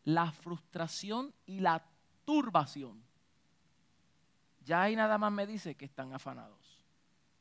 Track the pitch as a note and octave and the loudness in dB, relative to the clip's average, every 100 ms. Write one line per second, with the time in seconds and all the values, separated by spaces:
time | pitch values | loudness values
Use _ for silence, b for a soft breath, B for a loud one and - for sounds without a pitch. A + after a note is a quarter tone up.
0 | - E3 E3+ D3+ E3+ E3+ _ E3+ E3 - | 0 2 2 -2 -10 -10 _ -6 -6 -6
1 | G3 A3+ C#4 - - F#3+ F3+ D#3+ - _ | -6 -6 -6 -12 -12 0 2 2 -2 _
2 | _ _ - D4+ A#3 F3 C3+ C#3+ C3 A2 | _ _ 0 2 4 4 2 -4 -12 -16
3 | - _ _ _ _ _ _ _ _ _ | -20 _ _ _ _ _ _ _ _ _
4 | _ _ _ _ _ _ C3+ E3+ G3+ A3 | _ _ _ _ _ _ 0 4 4 4
5 | G#3+ G#3+ G#3 G3+ G3+ A3 F3 C#3 E3 - | 2 2 2 0 -4 -6 -8 -10 -14 -12
6 | C3 C3 C#3 B2 A2 G#2 _ _ _ _ | -10 -10 -10 -12 -16 -20 _ _ _ _
7 | _ _ _ _ | _ _ _ _